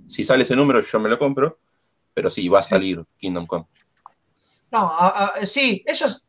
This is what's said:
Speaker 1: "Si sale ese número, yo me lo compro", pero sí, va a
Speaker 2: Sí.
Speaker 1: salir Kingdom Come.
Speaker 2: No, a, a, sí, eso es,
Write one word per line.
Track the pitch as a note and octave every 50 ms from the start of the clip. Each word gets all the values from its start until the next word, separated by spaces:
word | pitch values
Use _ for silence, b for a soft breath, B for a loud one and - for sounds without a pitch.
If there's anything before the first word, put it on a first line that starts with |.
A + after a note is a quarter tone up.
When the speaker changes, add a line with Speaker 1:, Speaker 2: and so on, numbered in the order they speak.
| -
Speaker 1:
"Si | - - - G2+
sale | - C3 C3 A#2+
ese | - B2+
número, | C3 D3 C#3+ B2+ A2+
yo | - - - A2
me | G#2+ G#2+
lo | A#2 -
compro", | D3 C#3 C#3 C#3 C#3 E3 - _ _ _ _ _ _ _ _ _ _ _ -
pero | - E2+ F2+
sí, | - G#2+ F#2 F2
va | G2 G2
a |
Speaker 2:
Sí. | F#2+ -
Speaker 1:
salir | G2 F#2+ F#2+ F#2+ F2 E2 D#2+ _ _ -
Kingdom | - F#2 F2 F2 E2+
Come. | E2 F2+ E2+ D#2+ _ _ _ _ _ _ _ _ - _ _ _ _ _ _ _ _ _ _ _ -
Speaker 2:
No, | A#3+ A3
a, | G3 E3 D#3 E3+ F3+ G3 - G#3 G3+ G3+ - -
a, | G3+
sí, | F#3+ - C#4 C4+ B3+ G3 - -
eso | - D#4 - D#4
es, | A#3+ - - _